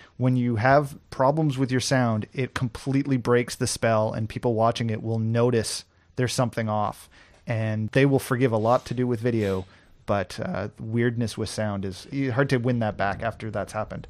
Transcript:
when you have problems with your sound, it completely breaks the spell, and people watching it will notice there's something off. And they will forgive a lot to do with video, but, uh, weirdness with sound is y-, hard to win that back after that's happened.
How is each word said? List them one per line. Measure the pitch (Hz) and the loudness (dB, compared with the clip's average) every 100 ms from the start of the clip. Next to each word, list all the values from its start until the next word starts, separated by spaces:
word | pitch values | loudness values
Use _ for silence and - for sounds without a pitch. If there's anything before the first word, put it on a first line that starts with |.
| - - | -16 -2
when | 127 127 | 0 2
you | 123 113 | 0 2
have | 127 143 143 - - | 4 4 4 -6 -10
problems | - 131 151 156 131 | 0 2 4 2 0
with | 127 | 0
your | 127 | 0
sound, | - 135 120 107 104 | 2 2 2 0 -4
it | - 127 | -6 -6
completely | - 123 - 139 135 139 131 | -4 -6 -6 -2 0 0 0
breaks | 117 120 117 - | 4 2 2 -2
the | 123 | -4
spell, | - 113 110 110 | 0 2 2 0
and | - 110 | -2 -6
people | 120 123 | -4 -2
watching | 110 113 113 117 | 2 2 2 -2
it | 110 | -4
will | 113 113 | -2 -2
notice | 110 117 123 117 104 - - _ _ - | 0 2 4 2 0 -6 -10 _ _ -2
there's | 123 | -2
something | - 120 117 110 | 0 -2 -2 -2
off. | 107 104 - - - - _ - | 0 -2 -4 -16 -20 -20 _ -4
And | 113 110 110 110 | -2 0 -2 0
they | 135 139 | 4 4
will | 135 | 4
forgive | - 123 127 | 0 2 2
a | 110 | 2
lot | 110 127 - | 4 2 0
to | |
do | 123 123 | -4 -2
with | 120 | 0
video, | 120 113 98 95 92 - _ - - | 0 0 2 0 -4 -16 _ -12 -4
but, | 101 92 - | -2 -2 -6
uh, | 185 95 104 - | -6 -4 -6 -8
weirdness | 113 117 120 120 117 - | -4 0 0 0 -4 -4
with | 107 | -6
sound | - 107 98 | -4 -4 -4
is | 95 90 - | -6 -8 -8
y-, | 139 135 | -4 0
hard | 120 139 | 2 2
to | 131 | 2
win | 123 123 | 2 0
that | 110 90 | 0 0
back | 98 92 | -2 -2
after | 113 - 110 | -4 -6 -6
that's | 104 95 | -6 -4
happened. | 107 104 82 - | -6 -8 -10 -6